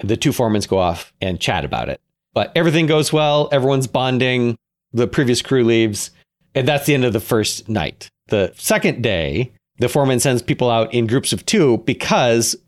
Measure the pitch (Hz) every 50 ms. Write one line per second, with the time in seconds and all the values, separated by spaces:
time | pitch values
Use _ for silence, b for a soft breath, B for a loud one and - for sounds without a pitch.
0 | - 101 110 - - 139 117 - 120 110 107 101 - - 95 95 90 85 85 -
1 | - - _ - 95 92 87 80 - 131 98 82 71 65 - 60 58 - - -
2 | _ _ _ _ _ _ - 117 104 - - 165 165 170 147 170 160 147 156 156
3 | 151 - 156 151 151 147 147 147 143 - 143 135 127 135 139 135 131 107 - 127
4 | 131 127 127 120 127 127 127 123 120 120 110 - _ _ _ _ _ _ - 113
5 | 127 - - 160 139 120 123 - - - 135 127 117 117 117 113 113 107 101 -
6 | - - b b b _ _ _ _ _ - 135 123 151 147 143 - 147 147 131
7 | 123 120 104 110 - - 123 107 101 - - - - 113 107 95 78 - - -
8 | - - _ _ _ - 110 101 92 - - - - - 214 185 - 175 120 120
9 | 120 113 95 82 78 69 71 104 127 - - _ _ _ _ - 123 120 - 147
10 | 139 135 131 117 139 139 123 117 - - 143 - 127 120 117 113 110 - 123 120
11 | 117 107 123 135 - - 120 - - - 226 208 151 131 113 - - 135 120 -
12 | - - 214 185 131 120 117 117 117 - - - _